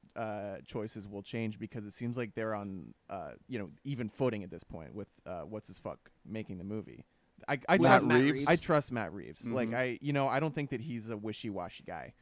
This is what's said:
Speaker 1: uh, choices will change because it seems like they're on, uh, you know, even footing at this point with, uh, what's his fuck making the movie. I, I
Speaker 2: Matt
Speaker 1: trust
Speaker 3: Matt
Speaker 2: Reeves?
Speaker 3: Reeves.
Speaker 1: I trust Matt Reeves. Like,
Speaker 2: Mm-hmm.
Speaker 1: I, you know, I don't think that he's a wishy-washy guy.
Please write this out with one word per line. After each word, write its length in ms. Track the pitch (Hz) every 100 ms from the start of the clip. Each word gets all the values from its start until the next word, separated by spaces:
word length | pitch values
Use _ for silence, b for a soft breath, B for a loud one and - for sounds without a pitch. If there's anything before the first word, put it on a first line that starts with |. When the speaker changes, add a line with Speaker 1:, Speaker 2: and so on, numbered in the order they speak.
| -
Speaker 1:
uh, 420 | - 110 104 101 95 -
choices 420 | 120 107 110 101
will 140 | 101
change 360 | 98 117 113 104
because 280 | 113 117 104
it 60 |
seems 260 | - 120 120
like 160 | 117
they're 200 | 117 110
on, 380 | 104 101 95 60 - -
uh, 220 | 95 76 57 -
you 100 | 123
know, 120 | 92 71
even 280 | 139 131 110
footing 340 | - 127 110
at 60 | 92
this 120 | 95
point 320 | - 85 73
with, 140 | 98 101 _
uh, 160 | - 90
what's 280 | 78 107 -
his 100 | 95
fuck 320 | 101 71 - _ -
making 320 | 110 107 92
the 60 |
movie. 420 | 95 107 87 57 - _ _ _ -
I, 100 | 135 -
I 120 | 185
Speaker 2:
Matt 20 |
Speaker 1:
trust 260 | 131 131 120
Speaker 3:
Matt 120 | 120
Speaker 2:
Reeves? 120 | 139
Speaker 3:
Reeves. 140 | 135 143
Speaker 1:
I 80 | 170
trust 360 | - 151 -
Matt 220 | 123 95
Reeves. 340 | 95 60 - 117
Like, 200 | 120 113
Speaker 2:
Mm-hmm. 80 | 117
Speaker 1:
I, 200 | 127 117
you 100 | 143
know, 160 | 143 135
I 100 | 131
don't 140 | 156
think 140 | 156 143
that 140 | 127
he's 260 | 120 120 110
a 80 | 107
wishy-washy 680 | 107 107 113 95 87 - -
guy. 260 | 85 62 -